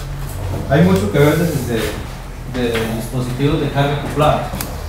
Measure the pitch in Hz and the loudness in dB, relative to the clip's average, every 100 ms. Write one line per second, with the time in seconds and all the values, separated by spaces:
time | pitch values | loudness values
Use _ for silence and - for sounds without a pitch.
0 | - - - - - - - 143 185 190 | -8 -8 -8 -6 -6 -4 2 4 6 4
1 | 202 143 147 160 170 131 117 110 104 - | 2 4 4 4 2 0 -2 -2 -2 -4
2 | - - - - 131 123 120 113 110 110 | -8 -10 -12 -12 -8 -2 0 0 -2 -2
3 | - 127 123 127 147 156 139 139 143 143 | -4 -4 -2 0 2 2 0 0 0 0
4 | - 139 151 - - - - - | -2 2 2 2 -2 -6 -6 -8